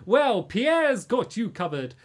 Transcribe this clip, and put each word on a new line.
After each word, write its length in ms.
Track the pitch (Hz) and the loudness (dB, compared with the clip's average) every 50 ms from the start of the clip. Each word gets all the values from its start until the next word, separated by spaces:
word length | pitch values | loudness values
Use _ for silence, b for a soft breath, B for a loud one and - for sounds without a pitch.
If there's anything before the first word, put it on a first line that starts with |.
| B | B
"Well, 380 | 185 226 285 294 262 220 180 | 2 4 4 4 4 2 0
Pierre's 600 | - - - 208 254 311 330 330 311 285 262 190 - | -2 -4 -4 0 2 2 2 2 2 2 0 -2 -2
got 320 | - 240 254 - - - | -2 -2 -2 -2 -4 -4
you 140 | 214 233 175 | -6 -6 -6
covered. 440 | - - 180 160 147 139 127 127 - b b | -4 -6 -6 -4 -4 -6 -8 -8 -12 b b